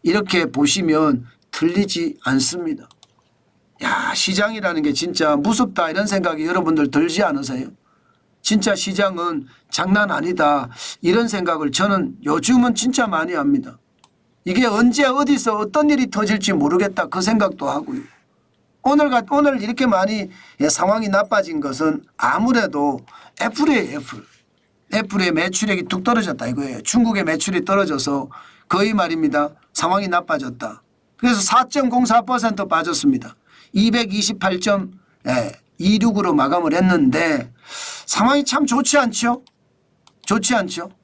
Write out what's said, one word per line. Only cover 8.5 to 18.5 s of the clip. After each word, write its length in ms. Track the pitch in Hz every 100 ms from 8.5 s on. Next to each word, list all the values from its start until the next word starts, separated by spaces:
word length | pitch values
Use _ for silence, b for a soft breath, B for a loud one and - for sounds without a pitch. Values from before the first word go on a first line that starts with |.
| 214 202
시장은 720 | 196 - 190 202 175 175 156 139 B B
장난 400 | - 185 202 202
아니다. 600 | 143 165 180 147 147 120 B B B
이런 260 | 170 202 233
생각을 440 | 202 175 160 147
저는 460 | 139 196 190 - - 143
요즘은 480 | 156 190 254 247
진짜 320 | - 240 254 226
많이 280 | 165 165
합니다. 440 | 160 143 139 127 120 _ _ _ _ _ _
이게 220 | - 185 247
언제 400 | 208 240 226 269
어디서 520 | 262 294 277 233 214
어떤 340 | 208 302 294
일이 180 | 285 254
터질지 440 | 202 185 214 202
모르겠다, 520 | 180 143 180 202 185 160
그 160 | -
생각도 480 | 185 226 196 185 139
하고요. 320 | 139 - - - _ _ _ _